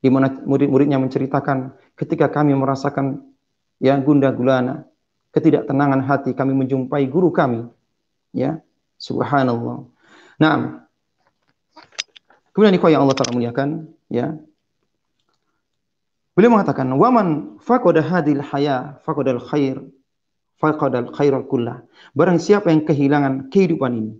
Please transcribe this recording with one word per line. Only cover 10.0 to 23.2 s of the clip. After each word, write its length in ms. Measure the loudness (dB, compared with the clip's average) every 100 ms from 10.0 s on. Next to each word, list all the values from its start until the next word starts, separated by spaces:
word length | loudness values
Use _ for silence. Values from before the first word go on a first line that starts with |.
| _ -20 -20 _
Naam. 400 | 2 2 -2 -10 _ _ _ _ _ _ _ _ _ -20 -20 -14 -14 -14 _ _ _ 2
Kemudian, 160 | 4
ikhwah 160 | 4 4
yang 160 | 4 2
Allah 100 | 2
taala 220 | -2 -2
muliakan, 480 | -4 -4 -4 -6 -12 _ _
ya. 240 | -6 -4 -8 -16 _ _ _ _ _ _ _ _ _ _ _ _ _ _ _ _ _ _
Beliau 240 | 2 4 4
mengatakan, 320 | 0 -2 -2
"Wa 240 | 2 4
man 480 | 4 2 -2 -6 -16
faqada 400 | -2 0 4 2
hadhil 400 | 2 -2 0 -2
haya, 560 | -2 -4 -2 -2 -6 -14 -8
faqadal 340 | -4 -2 -2 -2
khair, 320 | -2 -2 -4 -12 _ _ _ _ _ _ _
faqadal 560 | -2 0 0 -2 -4
khairal 320 | 0 0 0 -2
kullah." 400 | -4 -4 -8 -18 _ -14 0
Barang 240 | 2 2
siapa 320 | 2 2 4
yang 80 | 2
kehilangan 720 | 2 0 2 2